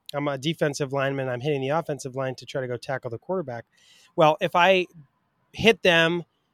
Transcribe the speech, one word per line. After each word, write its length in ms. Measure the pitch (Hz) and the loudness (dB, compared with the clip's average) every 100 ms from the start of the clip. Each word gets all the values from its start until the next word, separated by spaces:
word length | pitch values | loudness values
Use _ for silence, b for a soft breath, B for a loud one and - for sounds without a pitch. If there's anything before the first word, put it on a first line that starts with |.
| - | -10
I'm 140 | 143 143 | -6 -4
a 100 | 139 | -4
defensive 560 | 143 160 156 - 143 | -4 -2 -2 -2 -4
lineman, 360 | 135 135 139 131 | -2 -2 -2 -4
I'm 120 | 123 | -4
hitting 200 | 143 143 | -2 -2
the 80 | 131 | 0
offensive 460 | 156 165 139 135 127 | -2 -4 -8 -8 -6
line 200 | 131 123 | -6 -8
to 100 | 123 | -10
try 160 | 143 | -8
to 60 | 127 | -6
go 100 | 120 | -8
tackle 320 | - 131 123 | -6 -8 -6
the 80 | 113 | -10
quarterback. 480 | - 185 139 117 - b b b b - | -6 -6 -6 -12 -14 b b b b 2
Well, 220 | 156 156 | 4 4
if 160 | 175 180 | 0 4
I 300 | 180 190 180 160 139 _ _ _ _ | 4 4 0 -12 -20 _ _ _ _
hit 300 | - 214 233 | 0 2 4
them 440 | 185 165 165 175 160 _ _ | 4 4 4 2 -6 _ _